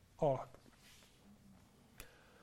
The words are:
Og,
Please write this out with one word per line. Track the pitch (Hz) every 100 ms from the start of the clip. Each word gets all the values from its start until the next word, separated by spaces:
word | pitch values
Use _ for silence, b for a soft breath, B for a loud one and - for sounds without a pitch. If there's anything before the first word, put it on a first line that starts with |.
| - -
Og, | 156 131 - - - - - - - - - - - - - - - - b b b b